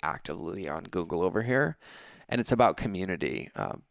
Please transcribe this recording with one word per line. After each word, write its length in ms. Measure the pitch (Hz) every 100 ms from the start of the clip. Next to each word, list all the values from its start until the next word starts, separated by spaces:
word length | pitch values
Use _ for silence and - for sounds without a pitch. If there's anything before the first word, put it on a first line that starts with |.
actively 640 | 78 - - 78 82 95 78
on 160 | 80
Google 380 | 90 90 82 85
over 200 | 90 101
here. 340 | 117 127 151 156 - - - - -
And 120 | 120
it's 100 | 113
about 260 | 120 117 -
community. 720 | 110 95 95 87 67 - -
Uh, 200 | - 50 - -